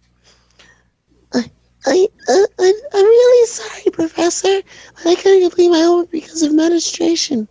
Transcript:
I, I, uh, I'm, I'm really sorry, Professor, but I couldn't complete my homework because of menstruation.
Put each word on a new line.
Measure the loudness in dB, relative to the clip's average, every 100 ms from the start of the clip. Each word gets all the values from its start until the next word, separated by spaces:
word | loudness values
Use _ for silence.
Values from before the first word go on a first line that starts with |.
| _ _ _ _ _ _ _ _ _ _ _ _ _
I, | -8 -8 _ _ _
I, | -2 0 0 _ -2
uh, | 0 0 0
I'm, | -2 -2 -4
I'm | 0
really | 4 4 4 4 2
sorry, | -4 -16 -8 -6
Professor, | -4 -6 -4 -4 -2 -2 -2 -4 -18 -20 -8
but | -4
I |
couldn't | -2 2 2
complete | 2 0 2
my | 2
homework | 2 0 -2
because | -8 -10 -6
of | -2
menstruation. | 0 0 -2 -4 -6 -4 -2 -4 -6 -8